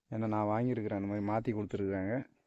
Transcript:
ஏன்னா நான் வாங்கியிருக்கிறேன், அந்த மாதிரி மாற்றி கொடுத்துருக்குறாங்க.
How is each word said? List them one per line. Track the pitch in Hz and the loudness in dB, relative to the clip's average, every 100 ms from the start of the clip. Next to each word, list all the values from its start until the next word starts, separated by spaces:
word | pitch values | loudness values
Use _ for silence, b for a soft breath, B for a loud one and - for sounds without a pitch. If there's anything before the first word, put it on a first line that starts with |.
| - | -8
ஏன்னா | 113 110 | -4 0
நான் | 107 104 | 2 2
வாங்கியிருக்கிறேன், | 107 123 120 107 101 | 2 2 0 0 -2
அந்த | 98 | 0
மாதிரி | 104 101 | 0 0
மாற்றி | 110 113 | 0 0
கொடுத்துருக்குறாங்க. | 107 98 107 98 98 95 120 - _ | -2 -2 -2 0 0 0 -2 -4 _